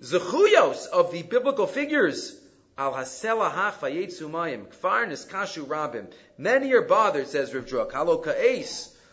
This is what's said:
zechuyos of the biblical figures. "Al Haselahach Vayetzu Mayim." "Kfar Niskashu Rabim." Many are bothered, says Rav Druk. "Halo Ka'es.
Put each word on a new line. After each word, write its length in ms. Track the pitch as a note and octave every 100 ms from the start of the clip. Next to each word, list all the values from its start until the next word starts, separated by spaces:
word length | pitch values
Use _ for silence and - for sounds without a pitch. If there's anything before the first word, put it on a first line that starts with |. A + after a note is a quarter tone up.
zechuyos 840 | B2 F3 F3+ D4 G#4+ G#4+ D#3+ - -
of 240 | F3+ E3+
the 100 | E3+
biblical 440 | E3 A#3+ B3+ C4 F#3+
figures. 680 | C4+ D4 D4+ G3+ - - - - _ _ -
"Al 160 | C3+
Haselahach 840 | C3 B2+ - A3 A3+ F3+ D3+ G3+
Vayetzu 540 | G3 C#3 D3+ F#3+ F3 D#3
Mayim." 360 | E3 E3 A#2+ G2
"Kfar 400 | - F#3 G#3+ A3+
Niskashu 580 | C#3 - F#3+ F#3+ E3
Rabim." 480 | C3+ D3+ D3+ A2+ G2 - - -
Many 380 | E3 C4+ C4+
are 80 | A#3+
bothered, 460 | D#3+ G3 G#3+ D#3 C3
says 260 | D3 C3
Rav 100 | C3
Druk. 280 | A2 B2+ G#2+
"Halo 260 | C3 E3+ D#3+
Ka'es. 760 | D#3 C#3+ A#3 B3+ - - - - _